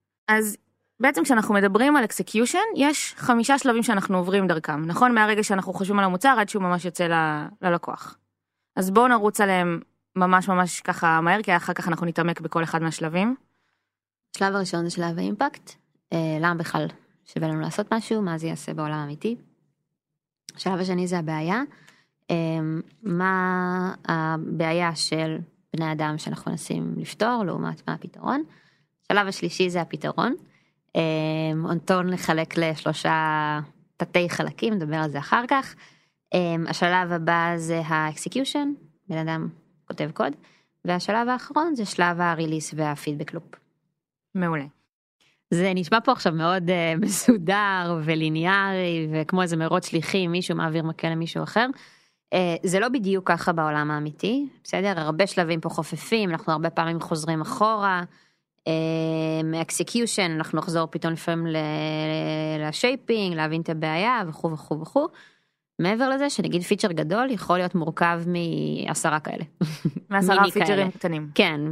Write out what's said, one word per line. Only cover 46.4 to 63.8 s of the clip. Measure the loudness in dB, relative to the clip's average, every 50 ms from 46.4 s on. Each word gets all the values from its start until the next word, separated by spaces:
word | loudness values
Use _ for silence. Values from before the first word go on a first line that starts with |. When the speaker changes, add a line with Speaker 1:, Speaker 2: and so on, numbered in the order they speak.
| 2 0 0 2 2 2
Speaker 2:
אה, | 2 2 2 0 0
<laughs> | 0
מסודר | 0 0 -2 4 4 6 4 6 2 2 2 2 2 2 0 0 0 -2 -2 -2 0
וליניארי, | 0 0 0 0 0 0 2 2 4 4 4 2 0 0 0 0 0 -2 -2 -2 -2
וכמו | -2 -2 -2 0 0 0
איזה | 0 0 0
מרוץ | 0 0 2 2 2 2
שליחים, | 0 -2 -2 -2 0 0 0 0 0
מישהו | 0 -2 -2 -2 -2
מעביר | -2 -2 0 0 -2 -2
מקל | -4 -4 -4 -2 -2
למישהו | -2 -2 -4 -4 -4 -6 -6
אחר. | -2 0 0 0 0 -2 -8 -16 -20 -20 _ _ _ _ _ _ _ 0
אה, | 2 2 2 0 -2 0
זה | 0 2 2
לא | 2 2
בדיוק | 0 -2 0 0 -2 0 2
ככה | 0 0 2 0 0
בעולם | 0 2 0 0 0 0 0 0
האמיתי, | -2 -2 -4 -6 -6 -4 -2 -2 -2 -2 -4 -6 -10 _ -8
בסדר? | -6 -4 -2 0 -2 -2 -2
הרבה | -2 -2 0 0 0
שלבים | 0 0 0 0 0 -2 -2
פה | -4 -4
חופפים, | -4 -6 -6 -6 -8 -10 -4 -2 -2 0 0 0
אנחנו | -2 -2 -2 -2 0
הרבה | 0 -2 0
פעמים | 0 0 0 0 -2 -4
חוזרים | -4 -4 -4 -2 -2 -2 -2 -2
אחורה, | -2 -4 0 2 2 2 2 2 0 0 0 0 -2 -6 -12 _ _ _ _ _ _ _ _ _ -4
אה, | -2 -2 0 0 0 -2 -2 -2 -2 -2 -2 -2 -2 -2 -2 -2
מאקסקיושן, | -2 -2 -4 -4 -4 -4 -4 -4 -2 0 0 0 0 0 0 0 0
אנחנו | 0 -2 -4 -2 -4
נחזור | -4 -2 0 0 0 0 -2
פתאום | -4 -4 -2 -2 -2
לפעמים | -2 -2 -2 -2 -2 -2
ל-, | -2 -2 -2 -2 -2 -4 -4 -4 -4 -4 -4 -2 -2 -2 -2 -2 -4 -4 -4 -4 -4 -4 -4 -4
לשייפינג, | -4 -2 0 0 0 0 -2 -2 -2 0 0 0 -2 -2
להבין | -2 -2 -2 -2 -2
את | -4 -4
הבעיה, | -4 -4